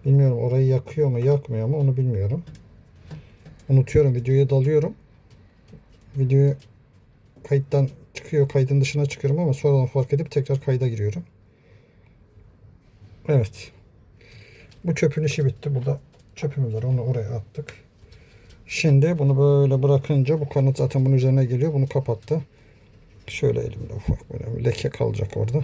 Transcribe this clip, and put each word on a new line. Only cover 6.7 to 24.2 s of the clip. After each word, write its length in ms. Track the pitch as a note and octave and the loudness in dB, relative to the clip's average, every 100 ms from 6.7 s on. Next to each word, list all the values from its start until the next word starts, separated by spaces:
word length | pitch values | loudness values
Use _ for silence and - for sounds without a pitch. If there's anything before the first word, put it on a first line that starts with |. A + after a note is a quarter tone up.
| _ _ _ _ _ _ - - | _ _ _ _ _ _ -20 -2
kayıttan 400 | C#3 C3+ C#3 C3+ - - | -2 2 0 0 -4 -20
çıkıyor, 360 | - - D3+ C#3 | -20 -4 0 2
kaydın 320 | C#3 C3 C#3 | 2 2 2
dışına 240 | C3+ C#3+ | 2 0
çıkıyorum 340 | C#3 - C#3 D3+ | -2 -2 -2 0
ama 140 | E3+ | 0
sonradan 320 | C3 C#3+ C#3 | 0 2 2
fark 280 | B2+ C3+ B2+ | 2 -2 0
edip 180 | C#3+ E3 | -2 0
tekrar 300 | D3 C3+ C3+ | -4 -2 -4
kayda 260 | - B2+ B2+ | 0 0 0
giriyorum. 360 | A2+ G#2 C3+ - _ _ _ _ - _ _ _ _ _ - - _ - - _ _ - - - | 0 -2 -4 -12 _ _ _ _ -20 _ _ _ _ _ -20 -20 _ -20 -20 _ _ -20 -14 0
Evet. 440 | C#3+ G#2 - - - - _ - _ - - - - - - | 0 0 -6 -18 -20 -20 _ -20 _ -20 -20 -20 -20 -20 -8
Bu 120 | E3+ | -4
çöpün 280 | E3 D#3+ D#3 | 0 0 0
işi 220 | D3+ - | -4 0
bitti. 300 | C3+ - D3 | -2 -2 -6
Burada 240 | C3 C3 C#3 - _ _ | -4 -4 -6 -8 _ _
çöpümüz 380 | - D3+ C#3 A#2+ | -8 -6 -4 -4
var. 100 | A2 | -2
Onu 180 | B2+ B2+ | -2 -2
oraya 340 | A#2+ A#2+ G#2+ | -2 -4 -4
attık. 380 | A#2+ - - - - _ _ - - - - - - | -8 -10 -14 -14 -18 _ _ -20 -20 -20 -20 -20 -20
Şimdi 540 | - - D#3+ C#3 D#3+ F3 | -12 -2 2 4 4 2
bunu 180 | C#3 C3+ | 0 4
böyle 460 | C#3+ C#3+ C#3 C3 | 4 4 2 2
bırakınca 560 | C#3 C#3 - C#3+ C3 D#3+ | 2 2 2 0 2 -2
bu 100 | C#3+ | -2
kanat 280 | C#3+ C3+ C3 | 0 0 0
zaten 280 | C3 C3+ | -2 0
bunun 100 | C3 | 2
üzerine 300 | C3+ C3 C3+ | 2 2 2
geliyor. 280 | B2+ B2 D#3+ | 0 0 -2
Bunu 140 | D3 C3+ | 0 -2
kapattı. 540 | C#3 C3+ A2 - D#3 - _ - _ _ - - - - | -2 -4 -6 -4 -4 -4 _ -20 _ _ -20 -20 -20 -16
Şöyle 340 | - - A#2+ | -2 -2 0
elimde 320 | A#2 - A#2 | -4 -8 -10
ufak 400 | A2 - - | -8 -4 -4